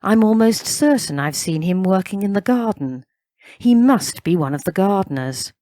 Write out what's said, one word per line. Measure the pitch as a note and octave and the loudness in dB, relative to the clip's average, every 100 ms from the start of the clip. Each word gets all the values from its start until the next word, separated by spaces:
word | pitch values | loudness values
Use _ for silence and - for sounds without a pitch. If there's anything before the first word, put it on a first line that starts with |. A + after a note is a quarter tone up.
I'm | - A3 | 2 2
almost | A3 A3 A3+ A3+ - | 4 4 2 2 -4
certain | - D4 C#4 - C#3+ | 0 2 2 0 -4
I've | C#3+ C#3+ | -4 -4
seen | - D#3+ | -4 -4
him | E3 F3+ | -2 0
working | F#3 F#3+ F#3 G3 | 2 0 -2 -4
in | G3+ | -2
the | G3 | -2
garden. | G3 B3 A3+ G3+ C3+ B2+ - _ _ _ - - | 0 -2 -2 -4 -6 -8 -14 _ _ _ -20 -2
He | B3 | 4
must | A#3+ B3 B3+ - - | 6 6 4 0 -8
be | - | -2
one | E3+ C#3+ | -2 -2
of | C#3+ | -4
the | - | -4
gardeners. | E3+ G3 G3+ F#3+ C#3 C3 B2+ - _ | 0 0 0 -2 -4 -6 -8 -12 _